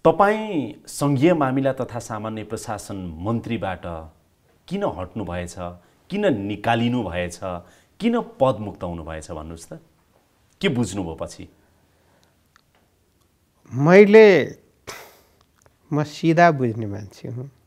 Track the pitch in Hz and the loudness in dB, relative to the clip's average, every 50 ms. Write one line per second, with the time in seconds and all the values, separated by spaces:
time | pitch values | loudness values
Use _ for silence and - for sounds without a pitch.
0 | - 160 160 - 202 202 214 220 220 214 196 151 123 104 - - _ - - - | 4 4 4 6 4 2 2 0 -4 -4 -4 -4 -4 -6 -10 -14 _ -16 -6 -2
1 | 147 143 143 127 139 175 180 156 143 131 131 139 135 135 131 131 120 - - 120 | 0 0 2 4 4 4 4 4 2 0 0 0 -2 -2 -2 -4 -8 -8 -8 -12
2 | - - 117 107 107 110 110 110 104 - 113 104 - - 107 98 - - 104 95 | -10 -10 -10 -8 -8 -8 -8 -8 -8 -8 -10 -10 -8 -10 -10 -10 -10 -12 -10 -10
3 | 92 87 80 80 87 107 113 117 - - 117 104 98 95 92 87 - 87 82 80 | -10 -10 -10 -6 -4 -2 -2 -2 -2 -4 -6 -4 -4 -6 -8 -8 -10 -10 -10 -10
4 | 80 78 _ _ _ _ _ _ _ _ _ _ _ - 175 202 202 156 - - | -12 -16 _ _ _ _ _ _ _ _ _ _ _ -10 -6 -4 -4 -4 -4 -6
5 | 92 - - 113 98 87 87 90 87 87 - 92 90 87 87 90 _ _ _ _ | -10 -8 -8 -8 -8 -6 -6 -8 -8 -8 -10 -10 -12 -12 -12 -14 _ _ _ _
6 | _ _ 180 202 208 190 139 101 98 101 104 95 - 113 120 117 117 120 123 127 | _ _ -6 0 0 0 0 0 -4 -6 -8 -4 -2 0 0 2 0 0 0 -2
7 | 107 87 82 90 90 85 - - 101 95 90 87 - - _ _ _ _ _ _ | -4 -4 -4 -6 -6 -6 -8 -10 -10 -10 -10 -10 -12 -18 _ _ _ _ _ _
8 | 196 233 233 233 - 233 - - 135 131 131 98 110 101 85 - 95 87 85 85 | -2 0 0 -2 -4 -6 -2 0 0 0 0 -2 -6 -10 -10 -8 -8 -8 -8 -8
9 | 78 80 80 80 78 - 87 78 76 80 82 80 - - 170 165 _ _ _ _ | -10 -10 -10 -12 -10 -12 -12 -12 -12 -14 -14 -16 -16 -18 -18 -18 _ _ _ _
10 | _ _ _ _ _ _ _ _ _ _ _ _ - 196 131 120 117 90 92 101 | _ _ _ _ _ _ _ _ _ _ _ _ -2 0 0 0 -2 -2 -4 -6
11 | 92 82 80 80 85 - - - 87 - _ _ _ _ _ _ _ _ _ _ | -6 -8 -8 -8 -10 -12 -10 -16 -20 -20 _ _ _ _ _ _ _ _ _ _
12 | _ _ _ _ _ _ _ _ _ _ _ _ _ _ _ _ _ _ _ _ | _ _ _ _ _ _ _ _ _ _ _ _ _ _ _ _ _ _ _ _
13 | _ _ _ _ _ _ _ _ _ _ _ _ _ - 110 127 143 160 180 202 | _ _ _ _ _ _ _ _ _ _ _ _ _ -10 -4 0 4 8 8 8
14 | 214 196 208 220 220 208 185 156 117 - - - _ _ _ _ _ - - - | 8 10 10 10 10 10 8 6 2 0 -8 -16 _ _ _ _ _ -18 -18 -18
15 | - - - _ _ _ _ _ _ _ _ _ _ _ _ _ _ _ 147 147 | -20 -20 -20 _ _ _ _ _ _ _ _ _ _ _ _ _ _ _ -2 -2
16 | 151 151 - - - 165 165 165 175 170 156 135 127 117 107 120 113 101 101 98 | -2 -2 -6 -2 0 2 6 6 6 6 6 4 -2 -2 -2 -4 -6 -6 -8 -10
17 | 104 95 - - - 147 117 123 127 139 _ _ _ | -12 -14 -18 -16 -14 -12 -12 -12 -12 -14 _ _ _